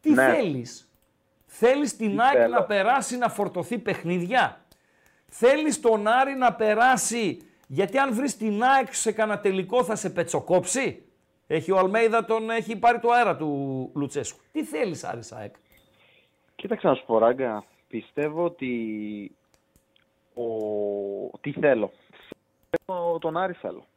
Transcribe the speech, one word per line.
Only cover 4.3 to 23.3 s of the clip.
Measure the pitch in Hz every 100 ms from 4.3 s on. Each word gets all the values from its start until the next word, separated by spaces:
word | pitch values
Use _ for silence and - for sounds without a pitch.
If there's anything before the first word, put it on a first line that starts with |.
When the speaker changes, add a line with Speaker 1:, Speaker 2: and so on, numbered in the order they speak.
| 247 160 - _ _ _ _ _ _ _
Speaker 1:
Θέλεις | - 240 294 311 226
τον | 240 220 208
Άρη | 240 269 269
να | 247
περάσει, | 254 220 214 247 247 - 233 202 - - _ _
γιατί | 139 196 240
αν | 277
βρεις | 226 277 -
την | 220 208
αεκ | 247 269 254
σε | - 226
κανένα | 214 214 202
τελικό | 202 190 175 247
θα | 226 214
σε | 185
πετσοκόψει; | - 165 147 - 180 180 262 233 117 _ _ _ _ _
Έχει | 156 160
ο | 190
Αλμέιδα | 190 214 226 226 180
τον, | 226 220
έχει | 226 185 214
πάρει | 233 240
το | 233
αέρα | 240 220 139
του | 156 143 139 131 127
Λουτσέσκου. | 151 143 147 123 - _
Τι | 311
θέλεις, | - - 220 143
Άρης | - 120 110
αεκ; | 113 104 _ _ _ _ _ _ _ _ _ _ -
Speaker 2:
Κοίταξε | 196 226 180
να | 131
σου | -
πω, | 113
Ράγκα, | 110 131 127 107 - _ _
πιστεύω | 113 - - 151 156
ότι | 175 170 127 120 110 107 107 104 101 _ _ _ _ _ _ _ _ _ _
ο-, | - 117 110 107 104 104 101 98 98 98 -
τι | 143
θέλω; | 143 151 123 104 _ _ - - - _ _ _ - -
Θέλω | 185 170 165
τον | 165